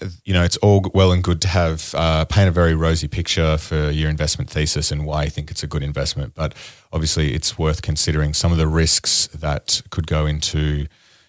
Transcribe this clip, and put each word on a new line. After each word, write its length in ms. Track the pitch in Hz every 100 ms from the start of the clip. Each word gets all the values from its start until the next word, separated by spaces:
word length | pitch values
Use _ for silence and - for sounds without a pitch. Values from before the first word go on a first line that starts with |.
| 95 82 -
you 80 |
know, 100 | 90
it's 140 | 87 -
all 240 | 104 98
g-, 100 | 92
well 200 | 98 95
and 100 | 90
good 180 | 90 80
to 40 | 90
have, 480 | 90 82 80 - -
uh, 300 | 82 80 80
paint 240 | 98 95
a 20 |
very 240 | 87 82 80
rosy 320 | 80 82 73
picture 500 | - - - 80 78
for 320 | - 78 76
your 200 | 78 78
investment 400 | 76 76 - 67
thesis 420 | 78 76 76 -
and 140 | 73 76
why 180 | 76
you 60 | 76
think 200 | 73 76
it's 140 | -
a 40 | 73
good 140 | 76
investment. 540 | 69 73 - - 67 -
But 180 | 78 - - - _
obviously 420 | 80 78 82 76
it's 240 | 78 - -
worth 240 | 78 76
considering 520 | - 76 - 76 76
some 180 | 73 85
of 60 | 82
the 100 | 78
risks 600 | 80 78 - - - -
that 540 | 73 78 69 - - -
could 160 | - 78
go 180 | 78 76
into 600 | 76 - 76 76 73 71 - _ _